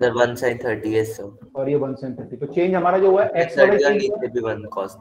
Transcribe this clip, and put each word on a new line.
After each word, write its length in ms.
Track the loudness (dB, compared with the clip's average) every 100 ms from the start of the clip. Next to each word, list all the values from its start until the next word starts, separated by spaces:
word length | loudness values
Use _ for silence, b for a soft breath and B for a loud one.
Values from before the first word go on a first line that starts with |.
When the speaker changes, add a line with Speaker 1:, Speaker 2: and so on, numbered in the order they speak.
Speaker 1:
Sir, 100 | 0
one 220 | 2 0
sin 300 | 0 -2 -2
thirty, 300 | -4 -4 0 0
यस 200 | 0 -6
सर। 340 | -12 -16 -12 -6
Speaker 2:
और 120 | -2
ये 80 | -2
one 180 | -2
sin 240 | -6 -10 -12
thirty। 180 | -12 -10
तो 100 | -4
change 280 | 0 2
हमारा 240 | 2 2 4
जो 120 | 4
हुआ 140 | 4
है, 40 | 2
Speaker 1:
सर, 100 | 0
Speaker 2:
एक्स 200 | 0 4
वाला 140 | 4
Speaker 1:
thirty 100 | 4
वाला 80 | 4
Speaker 2:
change 120 | 2
Speaker 1:
नीचे 120 | 0
Speaker 2:
हुआ, 140 | -4 -6
Speaker 1:
भी 120 | -4
वन 260 | -4 -6 -8
cos 280 | -8 -8 -10